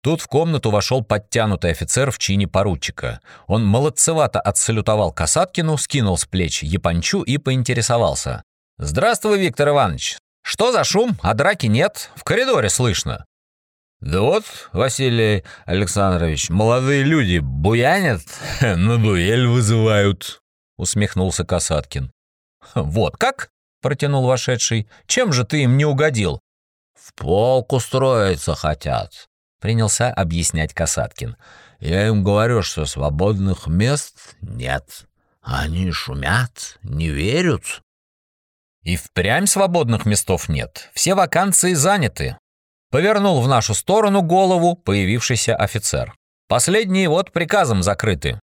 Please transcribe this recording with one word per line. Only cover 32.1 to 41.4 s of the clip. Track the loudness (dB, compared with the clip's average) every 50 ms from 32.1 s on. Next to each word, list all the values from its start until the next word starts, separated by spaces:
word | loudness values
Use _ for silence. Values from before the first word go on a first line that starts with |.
| 2 2 2
говорю, | 2 2 2 2 2 2 0
что | -2 -2 -4 -6 -6
свободных | -6 -4 -4 -2 -2 0 0 0 0 2 0 0 -2 -2 -2 -4
мест | -2 0 2 2 2 0 -2 -4 -10 _ -20 -20 -20 -18 _
нет. | -14 -12 -10 -10 -6 -6 -6 -6 -8 _ -20 -20 -20 _ _ _ _ _ _ _
Они | _ -6 -4 -4 -4 -4 -2 -2 -2 -2
шумят, | -4 -6 -8 -8 -8 -6 -4 -2 -2 -2 -2 -4 _ -14 -18 -18 -18 _
не | -12 -8 -6 -4 -4 -2
верят". | -2 -2 -2 -2 -2 0 0 0 -2 -2 -4 -10 -14 -14 _ _ _ _ _ _ _ _ _ _ _ _ _ _ _ _ _ _ _ _
"И | _ -4 -4
впрямь | -4 -4 -6 _ -2 0 0 0 2 2
свободных | 0 2 2 0 2 2 0 2 2 0 0 0
местов | 0 0 0 0 -2 -2 -2 -2 -4
нет. | -4 -4 -4 -8 _ -20 -20 -14
Все | _ -4 0 0 2
вакансии | 2 2 2 2 0